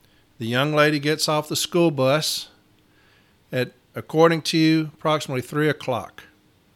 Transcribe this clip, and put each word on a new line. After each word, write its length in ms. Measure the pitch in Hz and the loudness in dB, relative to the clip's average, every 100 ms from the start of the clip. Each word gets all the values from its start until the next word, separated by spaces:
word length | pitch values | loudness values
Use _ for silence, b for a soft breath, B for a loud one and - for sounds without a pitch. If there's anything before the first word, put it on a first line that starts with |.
| b b b - | b b b -10
the 80 | 113 | -2
young 280 | 123 147 | 0 2
lady 240 | 151 151 156 | 4 2 2
gets 300 | 143 151 - | 0 -2 0
off 200 | 151 151 | -2 -2
the 80 | 156 | -6
school 340 | - 175 170 | -2 2 2
bus 580 | 139 131 151 - - - _ _ _ _ b b b b b - | 2 2 2 0 -6 -10 _ _ _ _ b b b b b -8
at, 200 | 127 123 _ _ | -6 -6 _ _
according 480 | 117 - 156 165 165 | -16 -4 4 4 4
to 160 | - 165 | -2 2
you, 320 | 160 160 156 | 2 2 -2
approximately 480 | - 160 151 - 131 | -4 -2 -2 -4 -8
three 260 | - 147 151 | -6 -2 -2
o'clock." 560 | 143 - 117 - - - _ _ _ _ | -2 -4 -6 -6 -16 -20 _ _ _ _